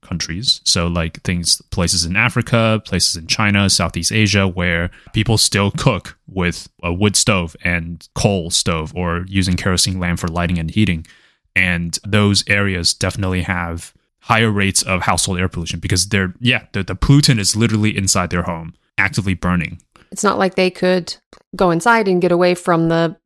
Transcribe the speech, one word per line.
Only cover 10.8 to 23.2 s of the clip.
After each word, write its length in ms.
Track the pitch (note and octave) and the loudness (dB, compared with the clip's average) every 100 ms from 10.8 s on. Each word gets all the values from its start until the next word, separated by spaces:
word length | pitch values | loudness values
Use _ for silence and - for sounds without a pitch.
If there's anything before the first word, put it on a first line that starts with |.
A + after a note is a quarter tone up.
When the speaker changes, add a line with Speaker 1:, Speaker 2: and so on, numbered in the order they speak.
| G#2 E2 D#2+ - _ _ _ F#2 | 0 0 -6 -20 _ _ _ 0
Speaker 1:
And 420 | F#2 F2 E2+ - G2+ | 0 0 -4 -6 -2
those 380 | G#2 G2+ G2 - | 2 4 2 2
areas 460 | G2+ G2+ F2+ E2+ | 0 0 -2 -2
definitely 480 | - F#2+ - F#2+ F#2 | -2 -4 -2 -2 -2
have 500 | F2 F2+ E2+ E2+ - - _ _ | -2 -4 -4 -8 -12 -20 _ _
higher 320 | - A2+ A2+ | -6 -2 0
rates 320 | G2+ G2 - | 0 0 -2
of 180 | - F#2 | -2 -2
household 380 | F#2+ F2 - F2+ | -2 -2 -2 -2
air 80 | F#2 | -4
pollution 300 | - E2 F2 | -4 -8 -8
because 300 | - F#2 G2 | -2 -2 0
they're, 240 | G#2 F#2 - | 0 0 -2
yeah, 240 | A#2+ B2 - | -2 -2 -4
the, 100 | G2+ | -6
the 120 | F#2 F#2+ | -6 -2
pollutant 440 | - C#3+ C#3+ A#2 | 4 6 6 2
is 160 | G2 G#2+ | 0 0
literally 420 | A2+ G#2+ G#2+ G2+ | 2 2 0 0
inside 320 | G2 G2 F2 | 0 0 0
their 140 | F2+ | -2
home, 300 | F2 E2 E2 - _ - | -4 -6 -10 -16 _ -2
actively 360 | G2 - G2 | -2 0 -2
burning. 480 | F2+ F2+ F2 D#2 F2 _ _ _ | -2 0 0 -2 -8 _ _ _
Speaker 2:
It's 120 | - | -2
not 140 | G#3 - | 0 2
like 180 | F#3+ F#3 | 0 0
they 140 | F#3 | -2
could 460 | F3+ F3+ F#3 F3 - _ - _ F#3 | 0 0 0 -2 -12 _ -20 _ 0
go 160 | F#3 | 2
inside 360 | E3 A#3+ A#3 G3 | 4 4 4 4
and 140 | F3+ | 2
get 100 | F3 | 2
away 220 | F3 F3+ | 4 4
from 360 | F3+ - E3 E3 | 2 2 2 2
the 260 | E3 E3 - | 2 0 -4